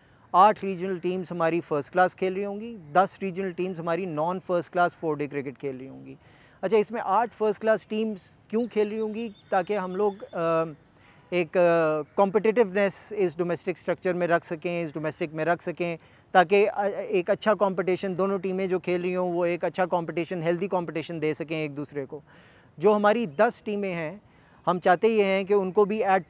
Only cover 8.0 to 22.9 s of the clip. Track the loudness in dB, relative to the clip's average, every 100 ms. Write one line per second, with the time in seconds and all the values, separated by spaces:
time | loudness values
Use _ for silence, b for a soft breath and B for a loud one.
8 | -4 -6 -14 _ -6 -4 -2 -2 -2 -2
9 | -6 -6 -10 -12 -4 -2 0 -2 -4 0
10 | -2 -2 -8 -4 0 0 -2 -6 _ _
11 | b b b -2 0 4 4 6 4 0
12 | -2 2 2 4 2 4 2 2 0 -2
13 | -8 -2 -2 0 -2 -2 -4 -6 -4 -2
14 | -2 0 2 0 0 -8 -4 -4 -4 -4
15 | -6 -4 -6 -2 0 0 -2 -4 -4 -6
16 | b b b 6 6 6 4 2 -2 -2
17 | -2 -2 0 0 2 2 2 0 -2 -2
18 | -2 -2 0 -2 -2 -4 -2 -2 -2 -2
19 | -2 -2 -2 0 0 -2 -4 -2 0 0
20 | -2 -4 -4 -2 -2 -2 0 -2 -4 -6
21 | -8 -4 -4 -4 -6 -6 -6 -6 -10 -8
22 | -10 -12 -18 b b b b b 2